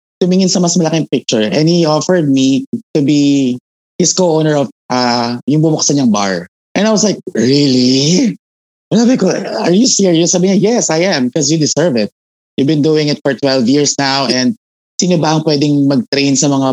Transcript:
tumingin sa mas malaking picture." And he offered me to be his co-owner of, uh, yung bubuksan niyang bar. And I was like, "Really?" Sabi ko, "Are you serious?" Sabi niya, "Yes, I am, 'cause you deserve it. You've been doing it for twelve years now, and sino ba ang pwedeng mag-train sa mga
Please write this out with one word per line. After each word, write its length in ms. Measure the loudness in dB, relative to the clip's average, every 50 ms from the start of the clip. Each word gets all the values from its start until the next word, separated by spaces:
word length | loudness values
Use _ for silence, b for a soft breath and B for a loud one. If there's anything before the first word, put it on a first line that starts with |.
| _ _ _ -4
tumingin 300 | -2 0 2 2 2 0
sa 80 | 0 0
mas 160 | -2 0 0
malaking 320 | 0 -2 0 -2 -2 -4
picture." 380 | -2 -4 -6 -4 -2 -2 -2 0
And 240 | 0 0 0 0 2
he 160 | 2 2 0
offered 400 | 0 0 -2 0 0 0 0 0
me 400 | 0 0 2 2 2 0 -2 -4 -6 -10 -12 -10 _ -2
to 60 | -2 0
be 500 | 2 2 2 2 2 2 2 0 -2 -2 -6 _ _ _ _ _ _ _ -2
his 120 | -2 0
co-owner 480 | 0 0 0 2 2 2 2 2 0 0
of, 80 | -2 -4 -6 _ _ -4
uh, 480 | -2 -2 0 0 -2 -2 -2 -4 -6 -6 -4
yung 160 | -2 0 2
bubuksan 360 | 2 0 0 0 -2 -2 0 0
niyang 120 | 2 2
bar. 360 | 0 0 0 -2 -2 -4 -6 -10 _ _ _ _ -4
And 120 | -2 0
I 40 | 0
was 120 | 0 0 0
like, 120 | 0 -2 -4 -8 -8 -4
"Really?" 1000 | -2 0 2 2 2 2 2 2 2 2 2 2 0 0 0 2 2 0 0 -2 -6 _ _ _ _ _ _ _ _ _ -2 0
Sabi 240 | 2 2 2 2 2
ko, 80 | 0 -2 -2 -2 -6 -8 -6 -4
"Are 160 | 0 0 2
you 160 | 2 2 2
serious?" 400 | 2 0 2 2 2 2 0 0 0 0
Sabi 160 | 0 2 2
niya, 240 | 2 2 2 0 0
"Yes, 80 | 0
I 160 | -2 -2 0 0 0
am, 160 | 0 -2 -2 -2 -2
'cause 160 | -2 -2 0
you 80 | 0 0
deserve 400 | -2 -2 -2 0 0 0 0 -2
it. 160 | -4 -4 _ _ _ _ _ _ _ _ -4
You've 160 | -2 -2 0
been 160 | 0 0 2
doing 240 | 2 2 0 0 -2
it 80 | -4 -4 -2
for 80 | -4 -4
twelve 320 | -2 -2 0 0 0 2
years 320 | 2 2 2 0 0 -2 -2
now, 320 | -2 -2 -2 -2 -2 -2
and 240 | -2 0 0 -2 -2 -4 _ _ _ _ _ _ _
sino 240 | -4 -2 0 0 0
ba 160 | 0 0 0
ang 80 | 0
pwedeng 480 | 0 0 0 0 0 0 2 2 2 2
mag-train 480 | 0 0 -2 -2 -4 -2 0 0 0 0
sa 80 | 0
mga 240 | 0 0 0 0 0